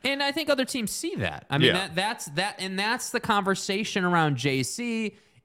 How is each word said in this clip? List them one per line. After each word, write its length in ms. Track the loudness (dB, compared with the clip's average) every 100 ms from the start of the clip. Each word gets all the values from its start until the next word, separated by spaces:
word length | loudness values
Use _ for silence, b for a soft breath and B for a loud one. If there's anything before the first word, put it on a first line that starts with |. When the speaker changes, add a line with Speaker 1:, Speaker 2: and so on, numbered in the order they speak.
Speaker 1:
And 200 | -2 0
I 100 | -2
think 180 | 0 0
other 140 | 0
teams 260 | 0 -2 -4
see 240 | -4 -6 -2
that. 300 | -4 -4 -2
I 100 | 4
mean, 100 | 6
Speaker 2:
Yeah. 40 | 4 0
Speaker 1:
that, 60 |
that's, 320 | -2 -2 -4 -6
that, 300 | -4 -4 -4
and 200 | -6 -2
that's 320 | -2 -2 -2
the 100 | -4
conversation 840 | 0 2 2 0 0 -2 -2 0
around 320 | 2 4 4 2
J 260 | 2 2
C 540 | 0 -2 -2 -2 -2 b b b